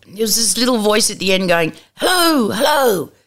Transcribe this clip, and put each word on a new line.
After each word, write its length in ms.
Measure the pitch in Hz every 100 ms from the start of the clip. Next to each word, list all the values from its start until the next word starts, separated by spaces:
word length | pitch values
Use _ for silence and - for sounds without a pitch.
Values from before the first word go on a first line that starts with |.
| _
there 140 | 185
was 140 | 220 196
this 220 | - -
little 220 | 240 247
voice 300 | 208 208 -
at 80 | 196
the 140 | 185
end 140 | 190 190
going, 240 | 170 165 156 - _
Hello, 540 | - 359 339 311 214
hello 600 | 202 285 302 262 190 135 _